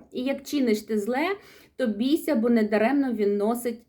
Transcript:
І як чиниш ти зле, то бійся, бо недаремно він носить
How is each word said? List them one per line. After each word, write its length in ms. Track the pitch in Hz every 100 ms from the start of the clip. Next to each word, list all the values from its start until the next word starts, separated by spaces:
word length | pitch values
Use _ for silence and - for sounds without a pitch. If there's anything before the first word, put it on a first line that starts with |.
| -
І 100 | 247
як 200 | 254 269
чиниш 400 | - 294 247 214
ти 160 | - 214
зле, 280 | 202 254 339 392 - - - -
то 100 | 254
бійся, 480 | 202 262 311 -
бо 160 | 262 240
недаремно 640 | 233 214 214 220 285 269
він 240 | 214 202 202
носить 440 | 208 240 247 226